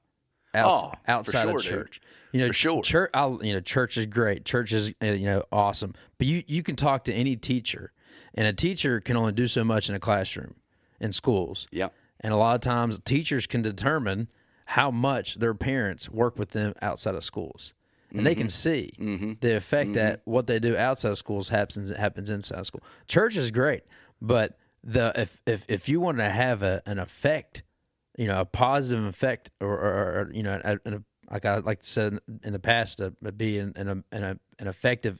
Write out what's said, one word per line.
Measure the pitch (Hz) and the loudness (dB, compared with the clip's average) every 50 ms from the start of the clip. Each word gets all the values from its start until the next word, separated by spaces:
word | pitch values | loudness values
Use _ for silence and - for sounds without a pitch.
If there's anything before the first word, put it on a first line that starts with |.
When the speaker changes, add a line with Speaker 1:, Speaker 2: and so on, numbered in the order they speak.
| _ _ _ _ _ _ _ _ _ _ - | _ _ _ _ _ _ _ _ _ _ 0
Speaker 1:
Outs-, | 110 98 190 180 127 - | 4 4 6 4 4 2
Speaker 2:
Oh, | - | -2
for | - - - - | -8 -10 -2 0
Speaker 1:
outside | 120 117 110 - - 127 110 107 | 0 0 2 0 0 2 2 2
of | - 131 | 0 0
Speaker 2:
sure, | - - 107 - | 0 -2 -2 -4
dude. | - - | -6 -8
Speaker 1:
church. | - - _ - - - - - - | -14 -20 _ -20 -20 -20 -16 -4 0
You | 127 | 2
know, | 127 120 | 2 2
Speaker 2:
For | 113 | 2
sure. | - - 160 165 139 | 2 2 2 2 2
Speaker 1:
chur-, | - - - 165 190 - - | 2 2 2 2 2 2 2
I'll, | 131 143 135 127 - - | 2 2 2 0 -2 -2
you | 107 101 | 0 0
know, | 95 | -2
church | 90 - - 139 127 - - 117 | -2 0 2 2 2 2 0 -2
is | 110 | -2
great. | 107 104 120 117 107 101 - - | -2 2 2 4 4 2 0 -2
Church | - - 120 120 101 | -2 0 0 0 2
is, | 110 110 104 107 - - | 0 0 0 0 -4 -2
uh, | 110 107 | 0 0
you | 104 98 95 | 0 2 2
know, | 101 98 98 - - | 2 2 2 0 0
awesome. | - 104 101 101 98 - 107 95 - - - - _ - | 2 2 2 2 2 -2 -4 -4 -8 -12 -20 -16 _ -2
But | 135 135 | 0 2
you, | 160 175 - - | 2 0 -2 -2
you | 147 170 156 | -4 -4 -2
can | - 139 | -2 -2
talk | - 143 151 139 131 - | 0 2 2 2 2 0
to | 127 101 | -2 -2
any | 110 123 139 131 | 0 0 0 0
teacher, | 110 - - 127 127 110 - - - - - _ _ _ _ - - - - - | -2 0 0 0 0 0 -4 -6 -8 -10 -16 _ _ _ _ -20 -20 -20 -12 -2
and | 110 110 107 | 0 2 2
a | 101 | 2
teacher | - - 175 196 - - 143 123 110 | 2 0 0 0 0 0 0 0 0
can | - - 123 117 | 0 0 0 2
only | 113 110 | 2 2
do | 98 113 123 117 | 2 2 0 2
so | - 120 113 | 2 2 2
much | 113 110 107 - - | 2 2 2 0 0
in | 101 | -4
a | 95 | -4
classroom, | - 113 104 98 95 - - - - - - _ _ _ _ _ _ _ _ - | 0 2 2 2 2 -2 -6 -8 -10 -12 -16 _ _ _ _ _ _ _ _ -6
in | - 107 | -6 -2
schools. | 95 - - 135 113 95 87 69 - - - - | -2 0 2 2 2 2 2 -2 -6 -10 -12 -10
Speaker 2:
Yeah. | - 87 92 90 - _ _ _ _ _ | -4 -4 -4 -4 -4 _ _ _ _ _
Speaker 1:
And | - 110 107 | -2 0 4
a | 107 | 4
lot | 110 113 120 | 4 4 4
of | 123 | 2
times, | - 127 120 120 120 117 107 - | 2 0 0 2 2 0 -2 -2
teachers | - - 127 147 165 - 147 127 - - | -2 0 0 0 0 0 -2 -2 -2 -2
can | - 123 | -2 -2
determine | 113 110 101 95 104 139 156 156 123 101 98 101 117 - _ _ _ _ _ _ _ | 0 -2 -2 0 0 0 2 2 0 0 -2 -2 -4 -6 _ _ _ _ _ _ _
how | - - 120 135 143 | -2 2 2 2 4
much | 123 117 123 139 135 117 90 - - | 2 2 2 2 2 0 -2 -4 -4
their | 92 113 117 110 | -2 0 0 0
parents | 92 - 131 135 135 110 98 82 - - - | 0 -2 -2 0 0 0 -2 -2 -4 -8 -8
work | - 110 120 120 - - | 0 0 0 0 0 -2
with | 107 - | -6 -4
them | - 110 104 104 98 - | -2 -2 -2 -2 -2 -2
outside | - 104 - - - 110 95 | -4 -4 -2 -2 -2 -4 -2
of | 78 - | -2 -4
schools. | - - 104 85 - - - - - - _ _ _ _ _ _ _ - | -6 -6 -6 -8 -8 -10 -14 -16 -16 -16 _ _ _ _ _ _ _ -4
And | 107 110 | 2 2
they | 147 170 | 2 2
can | 208 123 107 | 2 0 0
Speaker 2:
Mm-hmm. | |
Speaker 1:
see | - - - 170 165 131 92 - - - | 0 0 2 2 0 0 -2 -4 -8 -8
Speaker 2:
Mm-hmm. | - 107 101 87 101 107 110 - | -6 -4 -4 -4 -4 -6 -6 -2
Speaker 1:
the | 123 120 113 | 0 2 2
effect | 104 98 - - 147 143 101 | 2 0 0 0 0 0 0
Speaker 2:
Mm-hmm. | 104 113 | 0 2
Speaker 1:
that | 107 107 - - - | 2 2 0 -2 -4
what | - 110 127 120 - | 0 0 0 2 2
they | 117 113 | 0 0
do | 110 117 113 90 | 2 2 2 2
outside | 113 131 135 - - 110 | 2 0 0 0 0 0
of | 101 95 | 0 -2
schools | - - 104 101 95 - | -4 -4 -4 -4 -4 0
happens, | 113 104 101 - - 104 101 95 | 0 0 0 0 -4 -8 -6 -6
happens | - - 104 101 - - 101 101 | -4 -2 -2 -2 -2 -2 -6 -6
inside | 107 101 101 - - 90 | -6 -4 -4 -6 -6 -6
of | 98 - | -8 -8
school. | - - - - - - _ - | -8 -10 -16 -16 -20 -20 _ 0
Church | - 175 214 240 220 180 | 2 4 4 4 2 0
is | 131 117 | -2 0
great, | 107 123 131 151 135 - - _ - - - _ _ - | 2 2 2 2 0 -2 -6 _ -20 -20 -20 _ _ -10
but | 113 110 123 117 107 - - _ _ _ _ _ - | -2 2 2 2 2 0 -2 _ _ _ _ _ -12
the, | 120 110 127 117 113 - | -2 0 2 2 2 2
if, | - 110 - - - - | 0 -2 -2 -4 -8 -2
if, | - 113 98 - - | -2 -2 -2 -2 -4
if | 113 92 - - | -4 -4 0 2
you | 147 170 | 2 2
want | 175 180 151 117 | 2 2 0 2
to | 107 104 | 0 0
have | 95 113 127 127 120 101 | 2 2 2 2 2 2
a, | 101 95 95 95 - | 2 0 0 0 -2
an | - 104 98 | -4 -4 -4
effect, | 90 - - - - 143 156 151 - _ - - - _ _ _ _ _ _ _ _ _ _ - | -4 -6 -8 -2 0 0 0 0 -4 _ -18 -20 -20 _ _ _ _ _ _ _ _ _ _ -4
you | 120 104 | -2 0
know, | 98 92 | 0 0
a | 92 | 0
positive | - - - 123 127 135 143 135 123 123 113 107 | -2 2 2 4 4 4 2 2 0 0 0 0
effect, | 101 92 - - 131 120 - _ - _ - | -2 -2 0 0 0 0 -2 _ -16 _ -6
or, | 101 101 | -4 -2
or, | 101 87 87 104 92 98 101 92 85 95 101 - | -2 0 0 0 2 2 0 0 0 -2 -4 -4
or, | - | -4
you | 110 104 | -6 -4
know, | 101 98 98 - | -2 -4 -4 -2
a, | 104 104 98 - | -2 -2 -2 -2
a, | 117 104 104 101 _ _ _ _ - | -8 -8 -8 -10 _ _ _ _ -10
like | - 104 - | -8 -4 0
I | 107 101 110 | 0 0 2
like | 82 107 107 - - | 2 0 -2 -2 -2
to | - | -4
say | - 117 107 107 104 104 _ - 110 110 - | 0 0 0 0 -2 -4 _ -10 -16 -12 -8
in | 107 | -6
the | 101 98 | -6 -4
past, | 92 113 117 117 113 - - - | 2 4 4 4 4 0 -4 -4
uh, | 98 95 - - - 104 101 104 | -6 -6 -6 -8 -12 -12 -6 -4
be | 110 110 104 101 | -2 -2 -2 -2
an, | 101 101 - 104 | -4 -6 -6 -6
an, | 98 98 98 95 - - | -6 -4 -4 -6 -6 -10
an, | - 107 101 95 95 - _ _ _ - | -8 -6 -6 -6 -6 -8 _ _ _ -10
an | 101 98 | -8 -8
effective | 95 - - 123 123 110 - 110 95 - | -8 -2 0 0 0 0 -2 -6 -6 -4